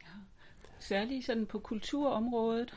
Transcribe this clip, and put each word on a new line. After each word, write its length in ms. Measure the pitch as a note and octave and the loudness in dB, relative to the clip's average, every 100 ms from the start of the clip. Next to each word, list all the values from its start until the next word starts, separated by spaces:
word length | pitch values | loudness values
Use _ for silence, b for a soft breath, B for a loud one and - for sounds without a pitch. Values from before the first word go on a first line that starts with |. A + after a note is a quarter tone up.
| - | -18
Ja. 140 | G#3 G3 b b b b - | -16 -16 b b b b -12
Særlig 460 | - G3 A3 C4+ B3 | 0 0 2 0 0
sånn 220 | A3+ G#3 | 0 0
på 80 | G#3 - | -4 -4
kulturområdet? 1040 | G#3+ - C#4+ C#4 A3 A#3 A#3 A3+ A3+ A#3+ | -4 0 2 4 4 4 4 4 2 0